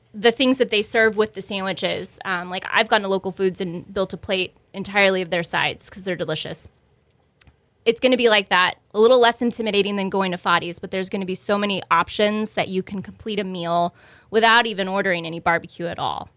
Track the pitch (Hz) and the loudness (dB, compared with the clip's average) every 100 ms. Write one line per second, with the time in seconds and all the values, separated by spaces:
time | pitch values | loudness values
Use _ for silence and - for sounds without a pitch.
0 | _ 214 233 226 254 262 220 208 214 233 | _ 0 2 4 2 2 2 0 0 2
1 | 220 202 214 190 190 196 190 180 180 170 | 2 2 -2 -2 -8 -4 -4 -2 -2 -4
2 | 185 - 196 180 180 180 - - 220 220 | -6 -10 -6 -6 -4 -8 -2 0 2 2
3 | 196 190 190 180 190 170 185 170 - 196 | 2 -2 -2 -2 -2 -2 -6 -8 -8 -4
4 | 190 190 - 190 180 _ _ 196 196 202 | -4 -6 -4 -2 -2 _ _ -12 -4 2
5 | 196 190 175 175 170 - 151 - - - | 4 2 -2 -4 -2 -2 -2 -4 -14 -12
6 | 185 175 160 160 - 156 - _ _ _ | -8 -6 -4 -6 -6 -10 -12 _ _ _
7 | _ _ _ _ - _ _ _ 226 233 | _ _ _ _ -20 _ _ _ -2 2
8 | 254 254 233 208 196 190 185 - _ 202 | 2 4 4 4 4 2 2 -2 _ 4
9 | 226 254 233 233 240 226 220 202 202 202 | 6 8 6 4 -2 -2 -2 0 0 0
10 | 190 196 190 175 196 170 170 170 190 190 | -2 0 0 -2 0 0 0 -10 -8 -6
11 | 190 202 185 190 - 208 202 190 - 165 | -4 -6 -6 -6 -2 0 0 -4 0 0
12 | - - 208 214 214 - - 185 185 202 | 0 0 0 0 -4 -4 -4 -4 -6 -10
13 | - - 226 202 190 185 170 170 175 _ | -12 -14 -8 -6 -6 -6 -2 0 0 _
14 | - - - 214 226 226 233 190 190 196 | -20 -20 -2 2 6 6 4 -2 -2 -2
15 | 196 175 165 165 170 170 165 - 170 - | 0 -2 -4 -4 0 0 -2 -10 -8 -4
16 | 127 71 73 | -4 -4 -10